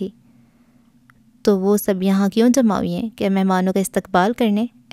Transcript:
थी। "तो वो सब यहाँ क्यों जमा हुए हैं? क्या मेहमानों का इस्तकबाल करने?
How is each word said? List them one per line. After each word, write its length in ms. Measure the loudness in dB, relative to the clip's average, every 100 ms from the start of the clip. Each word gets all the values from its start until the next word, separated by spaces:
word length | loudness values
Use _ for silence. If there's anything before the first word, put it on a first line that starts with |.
थी। 120 | -12 -12 _ _ _ _ _ _ _ _ _ _ _ _
"तो 120 | 0 0
वो 200 | 2 0
सब 260 | 0 -2
यहाँ 260 | 0 0 0
क्यों 220 | 2 2
जमा 240 | 4 2 0
हुए 120 | -4
हैं? 220 | -6 -8 -4
क्या 100 | -2
मेहमानों 420 | 0 0 0 0
का 80 | -2
इस्तकबाल 520 | -2 -4 -2 0 0
करने? 360 | 0 -2 -2 -4 _ -8